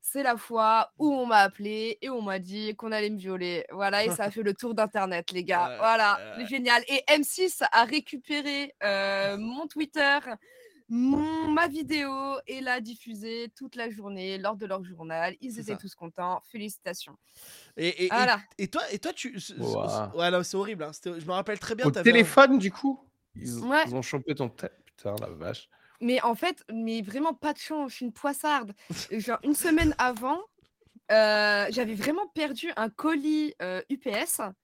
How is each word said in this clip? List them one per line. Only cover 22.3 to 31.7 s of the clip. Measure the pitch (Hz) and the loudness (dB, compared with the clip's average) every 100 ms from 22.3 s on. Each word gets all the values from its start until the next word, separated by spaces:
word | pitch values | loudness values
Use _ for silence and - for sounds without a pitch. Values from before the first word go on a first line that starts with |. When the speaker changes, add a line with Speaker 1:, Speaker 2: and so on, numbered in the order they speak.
| - 269 269 | 10 10 10
Speaker 3:
du | 196 | 2
coup ? | - 277 262 _ _ _ - | -2 -4 -4 _ _ _ -14
Ils, | 127 120 | -10 -8
Speaker 1:
Ouais. | 226 285 262 | 0 2 2
Speaker 3:
ils | |
ont | 127 | 0
chopé | 123 143 131 | -4 -6 -4
ton | 143 127 | -4 -4
tête. | - - _ _ | -4 -12 _ _
Putain, | _ 101 104 | _ -6 -4
la | - | -6
vache. | 85 82 - - _ _ _ | -8 -8 -8 -12 _ _ _
Speaker 1:
Mais | 233 254 | 0 2
en | 240 | 2
fait, | 233 349 - _ | 0 -2 -4 _
mais | 226 226 226 | -6 -4 -4
vraiment | 202 226 320 | -6 -2 -2
pas | 311 302 | -2 -4
de | 294 | -6
chance, | - 311 277 | -6 -6 -6
je | - | -6
suis | 247 | -10
une | |
poissarde. | - 285 285 302 294 220 202 - | -6 -6 -2 0 -2 -2 -14 -12
Speaker 2:
<laughs> | 175 - | -12 -8
Speaker 1:
Genre, | 220 208 233 | -6 -4 -4
une | 277 | 0
semaine | 294 349 320 330 - | 0 4 4 4 2
avant, | 254 233 254 311 427 _ _ _ _ - _ | 0 0 -2 -4 -6 _ _ _ _ -20 _
euh, | 214 214 214 208 208 202 | 6 6 6 4 2 0